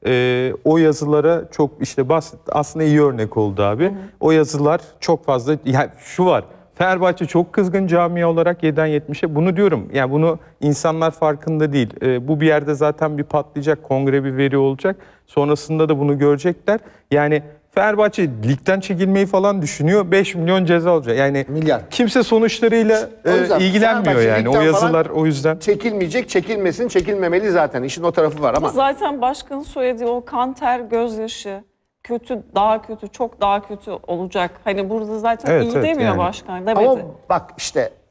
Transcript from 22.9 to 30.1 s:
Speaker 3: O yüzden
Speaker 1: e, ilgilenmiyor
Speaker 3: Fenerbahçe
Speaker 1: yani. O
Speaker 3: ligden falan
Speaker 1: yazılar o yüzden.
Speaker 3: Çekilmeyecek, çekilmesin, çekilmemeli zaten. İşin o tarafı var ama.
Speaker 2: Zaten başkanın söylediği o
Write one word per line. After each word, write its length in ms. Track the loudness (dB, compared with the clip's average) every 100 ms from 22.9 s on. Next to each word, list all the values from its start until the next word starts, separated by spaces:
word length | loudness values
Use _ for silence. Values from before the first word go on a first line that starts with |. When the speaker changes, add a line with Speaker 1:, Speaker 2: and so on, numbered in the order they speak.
| 2 0 -6 0
Speaker 3:
O 40 |
yüzden 300 | 0 2 2
Speaker 1:
e, 40 |
ilgilenmiyor 400 | 2 2 2 2
Speaker 3:
Fenerbahçe 240 | 2 2 4
Speaker 1:
yani. 200 | 2 2
O 40 |
Speaker 3:
ligden 0 |
falan 200 | 2 4
Speaker 1:
yazılar 340 | 4 2 2 0
o 200 | 0 0
yüzden. 320 | 0 -2 -2
Speaker 3:
Çekilmeyecek, 680 | 0 0 0 -2 -2 -2 -2
çekilmesin, 600 | -2 -2 -2 -2 -2 -2
çekilmemeli 640 | 0 0 -2 0 0 2
zaten. 320 | 2 0 -2
İşin 200 | -6 -4
o 100 | -2
tarafı 300 | 2 0 2
var 120 | 0
ama. 140 | 0 0
Speaker 2:
Zaten 520 | 0 0 0 -4 -2
başkanın 420 | -4 -4 -8 -12
söylediği 460 | -10 -4 -2 -2
o 160 | -4